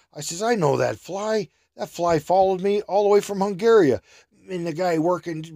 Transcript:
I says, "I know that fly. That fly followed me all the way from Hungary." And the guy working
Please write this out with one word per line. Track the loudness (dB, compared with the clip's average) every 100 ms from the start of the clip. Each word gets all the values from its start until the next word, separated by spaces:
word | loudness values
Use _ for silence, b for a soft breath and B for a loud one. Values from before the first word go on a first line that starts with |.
| _
I | -14
says, | -12 -4
"I | -2 0
know | 2 2
that | -2 -4
fly. | -10 -8 -4 -4 -4 _ _ -12
That | -12
fly | -4 0 0
followed | 2 2 2 0
me | -2 -2
all | 0 0
the | 4
way | 2
from | 2 -4
Hungary." | -4 0 4 6 6 2 b b b _ -12
And | -8 -8
the |
guy | -4 -2 0
working | 0 -2 -4 -10 -12